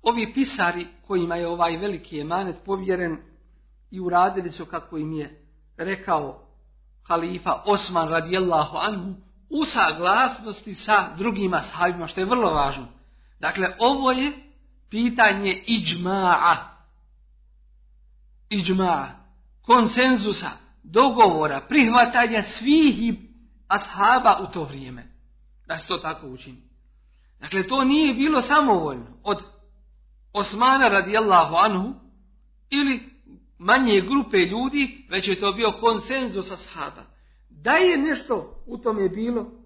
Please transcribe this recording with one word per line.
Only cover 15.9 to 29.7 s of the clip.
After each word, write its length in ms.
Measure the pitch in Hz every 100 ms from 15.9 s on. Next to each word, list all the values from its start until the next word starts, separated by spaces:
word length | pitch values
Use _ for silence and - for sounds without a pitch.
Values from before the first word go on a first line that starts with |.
| 170 175 196 185 165 175 185 - - _ _ _ _ _ _ _ _ _ _ _ _ _ _ _ _ _
Iđma'a. 560 | 208 180 185 185 156 135 - - _ _ _
Konsenzusa, 880 | - 233 220 247 254 247 208 196 165 - - _
dogovora, 800 | - 185 269 233 214 160 151 139 -
prihvatanja 720 | 285 233 247 240 240 240 220
svih 560 | 208 - 240 302 302 202
i 180 | 233 208 - - - _ _
ashaba 680 | 202 - 185 202 254 240 196 190
u 40 |
to 120 | 180
vrijeme. 400 | 147 139 135 123 - - _ _ _ _ _
Da 120 | 160
se 80 | -
to 120 | 180
tako 300 | 160 160 151
učini. 340 | 127 - 123 _ _ _ _ _ _ _ _
Dakle, 280 | 147 196 190
to 160 | 262
nije 300 | 262 294 302
bilo 280 | 233 285 302
samovoljno 640 | 240 294 277 190 156 127 117 -
od 160 | 202 202 - - _